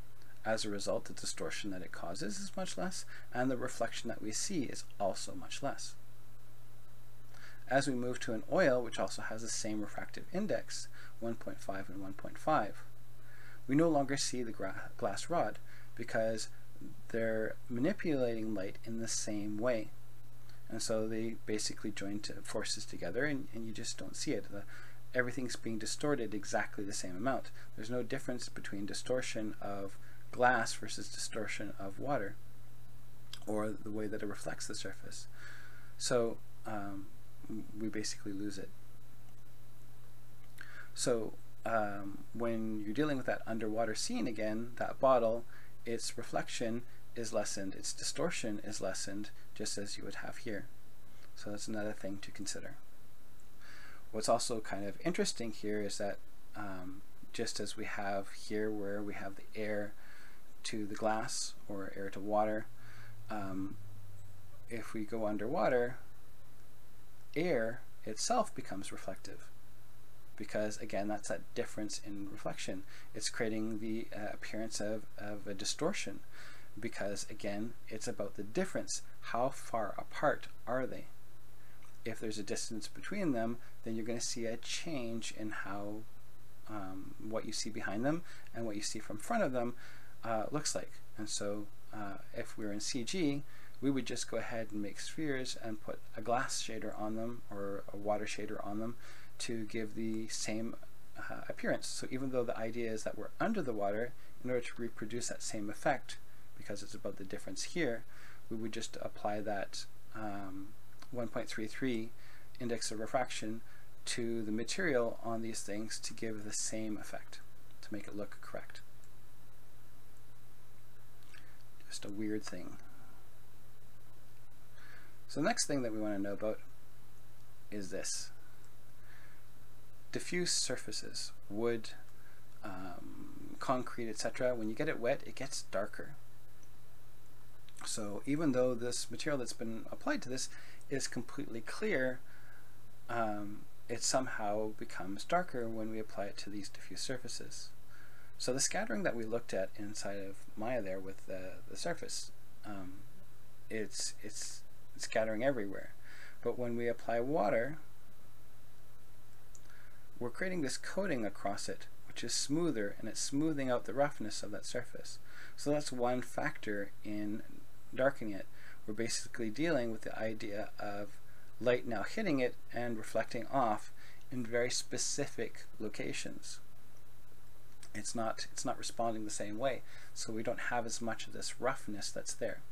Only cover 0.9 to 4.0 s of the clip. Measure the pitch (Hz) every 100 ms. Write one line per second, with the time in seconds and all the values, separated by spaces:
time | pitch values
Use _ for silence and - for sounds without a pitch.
0.9 | 92 - 98 - - 80 - 104 92 87
1.9 | - 85 95 196 202 101 - 185 - 180
2.9 | - - - - 123 131 123 127 - 113
3.9 | -